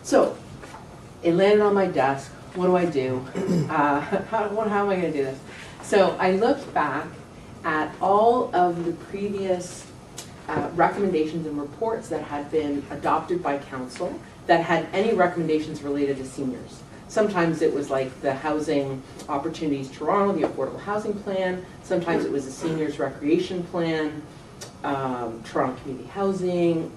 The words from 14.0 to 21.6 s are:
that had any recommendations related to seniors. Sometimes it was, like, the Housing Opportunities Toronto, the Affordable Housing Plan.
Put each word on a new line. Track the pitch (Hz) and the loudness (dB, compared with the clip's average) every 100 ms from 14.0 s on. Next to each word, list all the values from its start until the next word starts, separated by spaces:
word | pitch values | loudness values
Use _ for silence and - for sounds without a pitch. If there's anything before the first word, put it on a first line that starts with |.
| 135 113 - - - | -6 -6 -14 -16 2
that | 170 | 4
had | 165 165 156 | 4 0 0
any | 190 220 | 0 2
recommendations | 185 175 170 151 156 151 147 | 4 4 2 0 0 0 -6
related | 143 143 139 135 | -4 0 0 0
to | 127 | -4
seniors. | - 131 120 - - - - - | -6 -6 -6 -10 -16 -18 -18 -6
Sometimes | - 208 190 170 160 | 2 2 4 2 4
it | 156 | 2
was, | 143 139 | 2 0
like, | 135 131 - | -2 -2 -2
the | 139 | -2
Housing | 131 156 151 151 143 139 135 - - - | 0 0 -2 2 0 0 -4 -10 -16 -4
Opportunities | 147 160 - 160 139 131 | -4 -4 -4 -2 -2 -4
Toronto, | - 151 196 196 | -6 0 4 4
the | 170 131 | 2 0
Affordable | - 131 117 | 0 -4 -4
Housing | 202 208 214 | -4 -4 -2
Plan. | 202 - 190 185 180 | -4 -2 0 0 -2